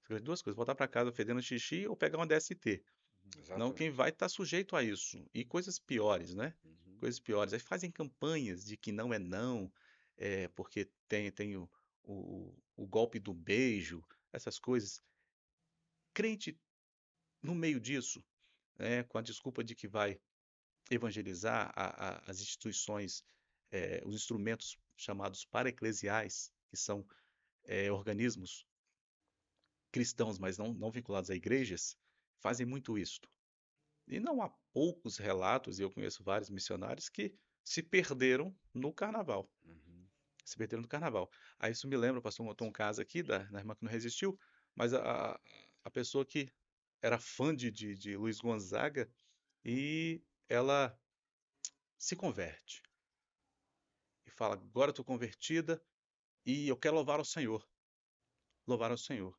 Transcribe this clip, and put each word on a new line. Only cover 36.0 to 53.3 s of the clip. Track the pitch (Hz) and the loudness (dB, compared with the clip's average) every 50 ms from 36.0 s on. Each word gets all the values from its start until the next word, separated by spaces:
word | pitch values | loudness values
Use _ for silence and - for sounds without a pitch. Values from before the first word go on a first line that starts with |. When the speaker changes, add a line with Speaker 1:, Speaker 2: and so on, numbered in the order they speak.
| 101 101 - - 92 | -4 -4 -4 -4 -2
Speaker 1:
vários | 95 95 107 104 - | 0 0 0 0 -2
missionários, | 101 95 - - 98 92 95 110 120 - - - | -6 -6 -4 -4 -4 -4 -2 -4 -4 -6 -6 -8
que | _ - 208 202 - - _ _ _ _ _ | _ -4 -4 -4 -6 -10 _ _ _ _ _
se | - - - | -4 -4 -4
perderam | 165 - - 185 175 - 139 127 127 127 127 127 - 95 190 _ _ - _ | -2 4 4 4 6 4 2 4 6 8 8 6 4 0 -4 _ _ -10 _
no | 127 131 147 160 | -4 -4 -4 -2
carnaval. | - 196 208 214 226 196 156 110 98 - - _ _ _ | -2 -2 -2 0 -2 0 0 0 0 -2 -4 _ _ _
Speaker 2:
Uhum. | 82 82 80 73 82 87 87 90 95 _ _ _ _ _ _ - | -20 -20 -20 -20 -20 -20 -20 -20 -20 _ _ _ _ _ _ -14
Speaker 1:
Se | - - - | -14 -4 -4
perderam | - - 107 113 | -4 -2 -2 -4
no | 117 120 | -4 -4
carnaval. | - 147 165 156 113 101 90 - - - - - - _ | -4 -2 -2 0 2 0 0 -2 -6 -20 -20 -20 -10 _
Aí | - 110 | -2 0
isso | 117 - - 135 | 0 0 -2 0
me | 139 | 2
lembra, | 127 117 123 131 123 | 4 4 4 4 2
o | |
pastor | 117 110 - - 117 | -2 -4 -4 -4 -6
contou | 110 104 - 117 110 | -6 -4 -4 -4 -4
um | |
caso | 101 - 107 104 107 110 | 0 0 0 0 2 -2
aqui | 110 - - 165 175 | -4 -4 -4 -4 0
da, | 143 107 95 | 2 0 0
da | 98 101 104 101 | 0 -4 -8 -8
irmã | 104 107 107 | -6 -8 -8
que | _ - | _ -6
não | 110 | -4
resistiu, | 110 117 117 120 120 - - 196 190 196 - _ _ _ _ _ _ | -4 -2 -2 -4 -2 0 0 0 -2 -2 -10 _ _ _ _ _ _
mas | - 117 120 123 | 0 2 4 4
a, | 127 - 117 120 117 - 110 - | 2 2 2 0 0 0 -2 -4
a, | - _ - 107 104 101 - _ _ _ | -6 _ -20 -20 -20 -20 -20 _ _ _
a | - | -6
pessoa | _ 127 120 - - 139 135 | _ -4 -4 0 0 0 0
que | - - 151 139 131 _ _ _ _ _ _ _ _ _ _ | 2 0 -2 -2 -2 _ _ _ _ _ _ _ _ _ _
era | - 117 117 117 | 2 2 2 2
fã | - - - - 127 151 160 | 0 -6 -2 2 2 4 4
de, | 139 123 117 | 2 0 -2
de, | 107 107 107 104 101 | -2 -2 -6 -6 -6
de | 95 101 104 101 98 | -6 -6 -6 -4 0
Luiz | 107 113 110 104 | 0 0 -2 0
Gonzaga | - 120 110 107 98 92 101 113 127 151 147 139 113 113 _ _ _ _ _ _ _ _ _ _ _ | 0 0 0 0 0 -2 0 2 2 2 2 0 -4 -4 _ _ _ _ _ _ _ _ _ _ _
e | 117 120 131 139 147 156 160 165 165 160 160 - _ _ _ _ _ | 0 0 0 2 0 0 0 0 0 -2 -4 -8 _ _ _ _ _
ela | 120 120 123 135 139 143 139 123 120 _ _ _ _ _ _ _ _ _ _ _ _ _ _ - _ _ _ _ _ _ | 4 4 6 6 6 6 4 4 0 _ _ _ _ _ _ _ _ _ _ _ _ _ _ -12 _ _ _ _ _ _
se | - - 185 | -4 -4 -4
converte. | 175 - 151 110 98 90 82 80 - - - - - _ - _ _ _ _ _ _ _ _ | 0 -2 -2 0 0 -4 -4 -6 -12 -14 -16 -16 -16 _ -20 _ _ _ _ _ _ _ _